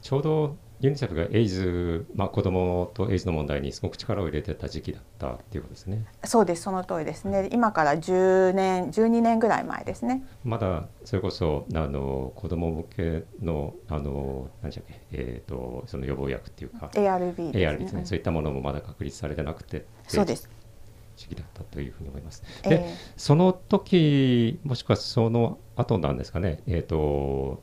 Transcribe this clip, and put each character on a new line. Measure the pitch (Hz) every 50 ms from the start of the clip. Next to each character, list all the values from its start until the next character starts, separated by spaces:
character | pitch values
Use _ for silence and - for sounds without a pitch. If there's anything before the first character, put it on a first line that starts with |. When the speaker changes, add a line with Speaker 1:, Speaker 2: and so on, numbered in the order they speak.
| -
Speaker 1:
ち | - 135
ょ | 139
う | 147
ど | 156 156 156 151 143 143 - - - - -
ユ | 127 135
ニ | 135
セ | 139 -
フ | 95 87
が | 76 85 - -
エ | 107
イ | 117 104
ズ、 | 92 92 95 92 87 87 87 87 85 82 82 - -
ま | - 98
あ、 | 95
子 | - -
ど | 95 98 92
も | 92 92 90 90 90 90 87 -
と | - 95 -
エ | 98
イ | 92
ズ | -
の | 98 85
問 | 78 76
題 | 71 73 71 67
に | 71 -
す | - -
ご | 90
く | -
力 | - - - 110 95 95
を |
入 | 78
れ | 67 76 -
て | - 76
た | - - 69
時 | - 80 -
期 | - -
だ | -
っ | - - - -
た | - 67
っ | 62 62 - -
て | -
い | 76
う | -
こ | -
と | -
で | -
す | -
ね。 | 92 98 110 110 - - - -
Speaker 2:
そ | - - 233 208
う |
で | 180 175
す、 | 170 -
そ | 208
の | 190 185 180
通 | - 190 170
り | 156
で | 151 156
す | - -
ね。 | 196 196 196
Speaker 1:
は | 190
い。 | 196
Speaker 2:
今 | - 240 240 214 -
か | 170 156
ら | 147 143 165
十 | 160 - 185 185 185 190 185 190 190 185 185
年、 | 196 190 190 185 185 180 - 160
十 | - 220 226
二 | 233 233
年 | 233 226 233 226
ぐ | 226 220
ら | 175 -
い | -
前 | - - - -
で | - 185
す | - -
ね。 | 240 254 262 262 - - - -
Speaker 1:
ま | 123 110
だ | - 110 92 90 80 - - - - -
そ | - -
れ | 95 90
こ | 95 -
そ、 | - 90 80 76 73 69 - -
あ | 80
の、 | 80 69 69 71 67 67 67 67 65 65 -
子 | - -
ど | 80 87
も | 82 85 82
向 | 80 78 82
け | - - - 85 82 82 80 - - - - -
の、 | 82 82 76 71 78 - - - -
あ | 80 76
の、 | 71 71 67 69 69 67 67 67 64 71 - - -
何 | 76
で | -
し |
た | - -
っ |
け、 | - - - - -
え | - 69 64 62 60 58 -
ー | -
と、 | 65 64 64 62 60 64 64 -
そ | - 67
の | 67
予 | 67 69
防 | 67 69 67
薬 | 65 - -
っ | - -
て | - -
い | -
う |
か、 | - 233 - 76 -
Speaker 2:
エ | - 208 196
ー | 190
ア |
ー | 180
ル | 180 180 175
ビ |
ー | 180 170
で | 160 120
す |
ね。 | 104
Speaker 1:
エ | 90
ー | 78
ア |
ー | 76
ル | -
ビ | -
ー |
で | -
す | -
ね。 | 90
Speaker 2:
う | 76
ん。 |
Speaker 1:
そ | - 92
う | 82
い |
っ | -
た | 101
も | 85 80 76
の | 78 69
も | 67
ま | 65 71 69
だ | 73
確 | - - - - -
立 | 71 - -
さ | -
れ | 69 73
て | 73 76
な | 71 -
く | - -
て、 | - - 76 - - - - -
Speaker 2:
そ | - - - 202
う |
で | 165 -
す。 | - - - - - - - - - - - - - - - -
Speaker 1:
時 | - -
期 | - 82
だ | 80 80
っ | - -
た | - -
と | - - 73
い | 71 65
う | -
ふ | - 76
う |
に | 71
思 | 65 71
い | 69
ま | 80
す。 | - - - - - - -
Speaker 2:
え |
ー。 | 196
Speaker 1:
で、 | 185 165 175 170 - - - - -
そ | - - - 143
の | 156 180 185 185
時、 | 185 - - - 190 - - - 180 160 151 147 139 135 131 123 120 117 113 - - -
も | 143 127
し | - -
く | -
は | 120
そ | - - - - 120 113 113
の | 113 120 117 - - - - - -
後 | - 117 - 117 98
な | 78 69 71
ん |
で | 62 69
す | - -
か | -
ね、 | 90 95 76 - - -
え | 90 82
ー | 76
と | - 85 78 76 73 73 71 69 69 69 67 67 67 69 -